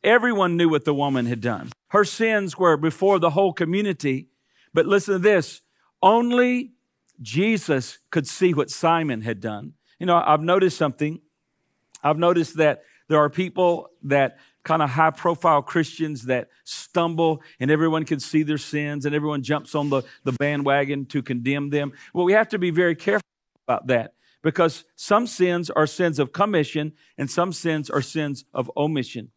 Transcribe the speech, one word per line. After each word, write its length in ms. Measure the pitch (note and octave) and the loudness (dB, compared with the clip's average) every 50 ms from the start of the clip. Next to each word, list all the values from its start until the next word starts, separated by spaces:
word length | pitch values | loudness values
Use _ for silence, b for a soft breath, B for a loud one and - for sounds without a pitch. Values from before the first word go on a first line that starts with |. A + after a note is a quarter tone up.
Everyone 540 | - C#3 A3+ A#3+ A3+ B3 A#3 G3+ F#3 F3 E3+ | 4 4 4 4 4 2 0 2 0 0 2
knew 120 | E3+ E3+ E3 | 2 2 2
what 160 | D#3 C#3+ - | 2 2 0
the 100 | D3+ D3 | 0 -2
woman 320 | C#3 C#3+ C#3+ C3+ B2+ A#2+ | 0 -2 -2 -2 -2 -2
had 140 | A#2 B2 A2+ | -2 -4 -4
done. 300 | G#2+ B2 A2 G2 - B2 - _ _ _ | -4 -4 -4 -4 -8 -14 -18 _ _ _
Her 160 | - G3+ G#3 | 2 2 2
sins 520 | - - - A3+ A3+ A3 G#3 G3 F3+ - | 2 0 -2 0 0 0 0 -2 -4 -4
were 200 | - F#3 F3 D#3 | 2 4 4 4
before 420 | C#3+ D3 D#3+ D3 - F#3+ G3 G3 F3+ | 4 2 -2 -2 2 2 2 4 4
the 120 | E3 E3+ | 2 2
whole 220 | D3 F3+ G3 F#3+ | 2 2 0 0
community. 760 | - - F3 D#3+ F3 G3 G#3+ G3+ F3 - - C#3+ C3 C3+ - _ _ _ _ _ _ _ _ _ | 0 -2 -4 -2 -2 -2 -2 -2 -4 -2 -2 -4 -4 -4 -6 _ _ _ _ _ _ _ _ _
But 140 | - D#3+ E3 | 0 0 2
listen 280 | E3 G3 G3+ F#3+ G3+ G3 | 4 2 2 2 0 -2
to 40 | F#3 | 2
this, 420 | F3+ G#3+ G#3 F3+ D3+ - - - _ _ _ _ _ _ _ _ | 4 4 4 4 2 -2 -10 -18 _ _ _ _ _ _ _ _
only 720 | - F#3+ G#3+ A#3 A#3+ A#3+ B3 B3 B3 B3 B3 B3 C4 B3+ _ _ _ _ _ _ _ _ _ _ | 4 4 6 6 2 2 2 2 2 2 0 -2 -4 -8 _ _ _ _ _ _ _ _ _ _
Jesus 760 | B2 G#2 G#2+ D3+ G3 A3 A3+ G3 - - D3+ C3 A#2+ - - - _ _ | -16 -4 -2 0 2 2 0 -2 0 0 -2 -2 -2 -6 -14 -18 _ _
could 160 | - E3 C#3 | -4 -4 -4
see 280 | - - - F#3+ F3+ E3 | -4 -4 0 2 2 2
what 160 | C#3 - - | 2 -2 -4
Simon 520 | - - - E3 E3 E3 D#3+ D3 B2 G#2+ | -4 -2 0 0 2 2 0 -2 -4 -4
had 180 | A2 A#2 A#2 G2 | -6 -6 -8 -6
done. 340 | F#2+ A2+ G#2+ G#2 B2+ D3 _ _ _ _ _ _ | -6 -8 -8 -8 -12 -16 _ _ _ _ _ _
You 80 | E3+ | 0
know, 100 | F3+ F3 | 2 2
I've 260 | E3+ - - D3+ D3+ | 4 4 4 2 2
noticed 340 | D#3 E3+ F3+ G3 F#3+ F3+ - | 4 2 2 4 2 2 2
something. 440 | - F3 C#3+ B2 - D3+ D3+ D#3+ - _ _ _ _ _ _ _ _ _ _ _ _ _ _ _ - | 0 -2 -2 0 -4 -6 -6 -6 -10 _ _ _ _ _ _ _ _ _ _ _ _ _ _ _ -4
I've 160 | - D3 D#3 D#3 | -2 -2 0 2
noticed 380 | E3+ F3 F3+ E3+ D#3+ - - | 2 2 4 2 0 -2 0
that 260 | D#3+ D#3+ D3+ C#3 - b b b b b | 2 2 2 2 0 b b b b b
there 120 | b D#3 D3+ | b 2 4
are 120 | D3 C#3+ | 4 2
people 600 | C3+ E3+ F#3 F3 - F#3 F3+ F3 F3 - - - _ _ - | 0 -4 -6 -4 0 2 2 2 2 0 -4 -14 _ _ -4
that 340 | C#3+ C#3 C#3 C#3 B2 - b b b b b _ | 0 2 2 2 0 -2 b b b b b _
kind 160 | - D#3+ D#3+ | -2 0 0
of 80 | D3+ C#3 | 0 0
high-profile 720 | B2 D3+ E3 D#3+ D3+ - - E3+ E3+ - - E3+ D#3 C#3+ | 2 2 2 2 2 0 -2 -2 -2 2 2 2 2 2
Christians 600 | - - - E3+ D#3+ - - - D#3+ D#3 D3+ B2 A2+ | 0 0 -2 -2 -2 -2 -4 -8 -6 -6 -6 -8 -4
that 240 | B2+ C3 B2 A2 _ _ _ _ | -4 -4 -4 -4 _ _ _ _
stumble 760 | - - - - - _ F3+ E3+ E3+ E3 D#3+ E3+ D#3+ D#3+ D3+ B B B B | -14 -14 -14 -14 -4 _ 0 0 0 0 2 2 2 0 -2 B B B B
and 100 | B2+ C3+ | 0 0
everyone 340 | D#3 D3+ D#3+ E3 D#3+ D#3+ D#3 | 2 2 2 0 0 -2 -2
can 140 | - D#3+ C#3 | -2 -4 -6
see 240 | - - - D#3 | -4 -2 0 0
their 160 | D#3 D3 D3+ C#3+ | 0 0 -2 -4
sins 460 | - - D3+ D3 D3 D3 D3 D3 C3 | -4 -6 -6 -4 -4 -4 -6 -4 -4
and 100 | D3 D3 | -2 -2
everyone 280 | D3+ D3 D3+ D3 C#3+ | -2 -2 -2 -4 -4
jumps 320 | B2+ A#2+ D3+ D3 D3 - - | -2 -2 -4 -4 -4 -4 -4
on 160 | D3+ C#3+ D3 | -4 -2 0
the, 120 | C#3 C3+ B2+ B B B B | -2 -2 -2 B B B B
the 80 | C3+ | -6
bandwagon 720 | B2+ A#2 C#3+ C#3+ D3 C#3+ C#3+ C#3 C#3 C#3+ C#3 C#3 C#3+ C#3 C3+ | -4 -2 -2 -2 -2 -2 0 2 2 2 0 -2 -4 -6 -8
to 160 | C3+ - C#3+ | -4 -6 -6
condemn 460 | B2+ - C3 B2 A#2 C3 C#3 C#3+ C#3+ C#3+ | -4 -4 -6 -4 -2 -2 -2 -2 -4 -2
them. 240 | C#3+ D3 C#3+ C#3 C3+ B B B B | -2 -4 -4 -4 -10 B B B B
Well, 100 | F3 F3 | -2 0
we 80 | F3+ | 4
have 160 | G3 G#3+ A3 G#3+ | 4 2 2 2
to 100 | A3 G3+ | -2 -2
be 120 | F3+ F3+ | -2 0
very 260 | D#3 F3 F3+ E3+ E3 | 2 2 2 2 0
careful 320 | E3 - - G3+ G#3+ - _ _ _ _ _ _ _ _ - | -2 -2 -2 -2 -2 -2 _ _ _ _ _ _ _ _ -4
about 180 | A#2+ G#2+ - B2 | -4 -4 0 0
that 260 | B2+ A#2 A2 - _ _ _ _ _ _ | 0 0 0 -4 _ _ _ _ _ _
because 420 | - E3 - - F3 D#3+ - - - _ _ | -4 -4 2 2 2 2 0 -4 -16 _ _
some 300 | - - - G3+ G#3+ A#3+ | -16 -2 2 2 2 2
sins 440 | A3+ - - F3+ F3+ F3 F3 E3+ D#3+ | 0 0 0 0 2 2 -2 -4 -2
are 160 | - - D#3 | 0 0 0
sins 320 | D3 - - F3+ E3+ D#3 C3 | 0 0 -2 -2 0 0 0
of 140 | C#3+ B2 | -2 -2
commission 640 | - - G3+ G#3+ G3+ E3 D3 - - D#3 D3+ D#3 D3+ b b b b | 0 -2 -2 0 2 0 0 0 -4 -6 -6 -6 -8 b b b b
and 140 | b C#3+ C3+ | b -8 -4
some 220 | - - E3+ F#3 | -2 -2 -2 -2
sins 380 | E3 - - E3+ D#3 D#3 C#3 - | -4 -6 -4 -4 -4 -4 -4 -4
are 120 | - D3 | -4 -4
sins 440 | C3 - - D#3+ D3+ D3 C#3 B2+ - _ _ | -4 -4 -6 -6 -6 -6 -8 -10 -14 _ _
of 160 | C3+ B2 - - | -8 -8 -6 -4
omission. 540 | - D3 D3+ D#3+ C#3 B2 - - A#2+ A2 B2+ _ | -4 -2 -2 -2 -4 -6 -6 -10 -14 -14 -16 _